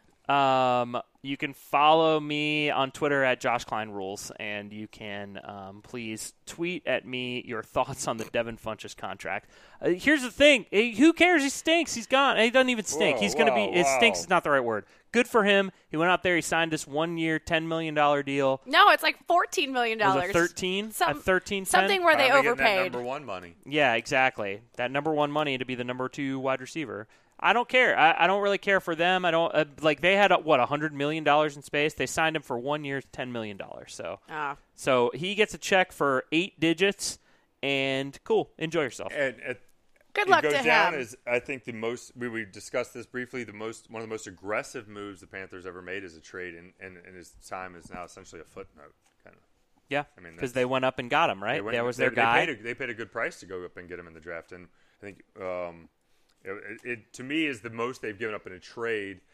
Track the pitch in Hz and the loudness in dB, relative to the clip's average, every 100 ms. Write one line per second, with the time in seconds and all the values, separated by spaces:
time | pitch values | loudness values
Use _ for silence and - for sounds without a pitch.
0 | _ _ - 139 135 131 127 123 120 120 | _ _ -2 2 4 4 4 2 0 -4
1 | - _ 135 139 147 135 - 139 151 160 | -8 _ -10 -6 -8 -8 -2 4 6 8
2 | 160 156 147 147 151 151 147 - 135 - | 6 2 0 -2 -2 0 0 0 -2 -2
3 | 151 143 135 123 131 120 - 117 107 101 | 0 2 2 2 0 -2 -2 -6 -6 -8
4 | 95 101 - - 107 104 101 107 107 - | -8 -8 -12 -10 -8 -8 -10 -12 -14 -14
5 | 107 101 101 98 - 101 95 101 - 123 | -12 -10 -10 -12 -14 -14 -14 -18 -14 -10
6 | 113 110 - - - - 170 180 - 127 | -8 -8 -10 -16 -18 -6 -6 -4 -2 -2
7 | 104 127 123 123 127 113 110 - 131 135 | -4 -8 -6 -8 -8 -10 -4 -2 -2 -4
8 | - 120 107 120 117 113 - 107 104 - | -6 -6 -4 -4 -4 -6 -10 -10 -12 -12
9 | 101 95 82 98 - - - - 151 180 | -12 -10 -8 -8 -10 -20 -20 -6 -2 0
10 | 262 302 247 - 285 269 - 190 240 208 | 2 2 0 4 6 6 2 0 0 4
11 | 311 330 349 349 277 - - 330 294 233 | 4 6 6 4 2 -2 0 2 0 -6
12 | 226 262 277 220 226 247 254 240 202 147 | 0 2 4 4 4 4 2 0 -2 0
13 | 180 131 202 - 220 - 202 180 151 135 | 0 2 0 2 2 4 2 2 2 4
14 | 233 180 175 180 160 139 120 110 - _ | 2 2 0 0 2 0 0 -4 -6 _
15 | _ 226 226 233 202 196 196 - _ 156 | _ 0 2 2 4 4 2 -6 _ 0
16 | 170 180 190 175 - 165 165 156 - 139 | 2 2 2 0 0 0 0 -2 -4 -4
17 | 165 165 160 156 - 165 165 165 160 151 | -2 -2 -2 -2 0 -2 0 -4 -2 2
18 | 147 143 139 139 135 135 - 311 403 311 | 4 2 0 0 2 0 2 6 6 6
19 | 311 - - 349 - - 269 262 233 220 | 2 -4 0 0 2 -2 -2 -2 -2 2
20 | 202 190 180 180 170 - 185 190 220 214 | 2 2 2 2 0 -2 -4 -4 -6 -2
21 | 359 294 - 185 - 202 190 359 381 392 | -2 0 0 0 0 -6 2 2 4 2
22 | 339 302 262 269 226 254 220 190 185 123 | 4 4 6 4 4 2 2 2 0 -4
23 | 123 139 135 95 87 85 - 147 139 117 | -6 -6 -8 -10 -10 -18 -4 2 2 2
24 | 117 139 131 - 104 101 - - 123 135 | 0 2 2 0 -6 -6 -10 -6 -4 -2
25 | 151 151 147 147 147 131 123 123 123 127 | -2 0 0 0 -2 -4 -6 -6 -6 -6
26 | 127 - 139 135 131 131 127 160 135 101 | -6 -6 -6 -4 -4 -4 -6 -10 -8 -10
27 | 110 _ _ - 170 214 240 254 240 117 | -12 _ _ -2 2 2 2 4 4 6
28 | 156 - 170 202 202 196 - 196 180 160 | 6 6 4 2 0 0 0 0 0 0
29 | 170 185 180 165 170 - 151 139 156 147 | 2 2 2 2 2 0 -2 0 0 2
30 | 175 196 202 180 156 147 120 147 156 143 | 4 6 6 4 6 4 4 0 -2 -2
31 | 143 160 151 147 151 143 - 147 151 - | -2 0 4 4 4 -2 -6 0 0 -2
32 | 131 - 160 156 - 120 127 151 147 135 | -4 0 0 -2 -4 -6 -4 -4 -4 -8
33 | - - 127 120 107 98 - - - - | -8 -10 -8 -6 -8 -10 -12 -14 -16 -12
34 | 85 95 - 156 143 143 _ - - 127 | -10 -10 -12 -8 -8 -8 _ -6 2 4
35 | 120 131 180 202 214 - - 190 185 - | 4 0 -4 0 0 -2 2 2 2 0
36 | 143 131 - 156 190 - 165 160 196 196 | 0 0 0 -2 -2 -2 0 2 0 0
37 | - - _ _ _ _ 139 139 135 135 | -6 -10 _ _ _ _ -4 -2 -2 -2
38 | 139 - - 220 147 - 160 165 135 - | -6 -10 -2 -2 -2 -6 -4 -2 -4 -4
39 | - 147 139 113 - 123 - _ _ _ | -8 -4 -4 -4 -10 -10 -14 _ _ _
40 | _ - 392 339 151 277 240 311 202 156 | _ -4 4 4 4 2 4 4 4 0
41 | 117 - - 120 - 135 - 113 113 123 | -6 -10 -2 -2 -2 -8 -8 -6 -6 -6
42 | - 127 120 113 104 104 - 131 120 123 | -10 -12 -8 -8 -10 -14 -8 -6 -6 -10
43 | 113 123 123 131 113 104 110 113 - 113 | -12 -10 -8 -10 -12 -10 -12 -12 -14 -12
44 | 110 110 107 90 95 107 - 135 104 104 | -10 -10 -10 -14 -6 -4 -6 -12 -14 -12
45 | 101 92 92 98 95 95 90 90 90 95 | -12 -14 -16 -14 -14 -14 -14 -14 -10 -10
46 | 95 80 - 95 90 85 90 _ 95 90 | -10 -16 -16 -12 -12 -14 -20 _ -20 -20
47 | 90 92 85 - - 95 92 87 80 90 | -20 -20 -20 -20 -14 -12 -12 -16 -18 -16
48 | 85 - 92 85 78 - 98 76 73 _ | -16 -18 -20 -20 -18 -18 -20 _ -20 _
49 | _ _ - 87 _ _ _ _ _ 139 | _ _ -20 -20 _ _ _ _ _ -6
50 | 147 _ 90 82 135 123 123 131 131 127 | -6 _ -20 -10 -6 -2 0 2 0 -2
51 | 123 143 165 98 101 143 104 117 120 120 | -2 2 2 0 -4 -4 -2 -2 -2 0
52 | 131 120 117 120 165 117 113 120 131 110 | 0 2 4 4 2 -2 -8 -8 -8 -10
53 | 110 117 139 - 90 92 87 - 87 87 | -10 -6 -8 -8 -12 -12 -12 -14 -16 -16
54 | 85 80 80 82 80 90 90 _ _ _ | -16 -18 -14 -14 -14 -20 -20 _ _ _
55 | 101 95 _ - 92 90 87 85 80 _ | -20 -20 _ -12 -8 -6 -8 -12 -20 _
56 | _ _ _ _ 95 101 104 113 123 120 | _ _ _ _ -16 -14 -14 -14 -10 -12
57 | - - 127 151 156 123 117 113 120 131 | -12 -16 -8 -4 -4 -6 -10 -8 -8 -6
58 | 117 98 113 104 - 92 - - 117 110 | -10 -8 -8 -8 -12 -18 -18 -10 -6 -4
59 | 98 90 _ | -6 -12 _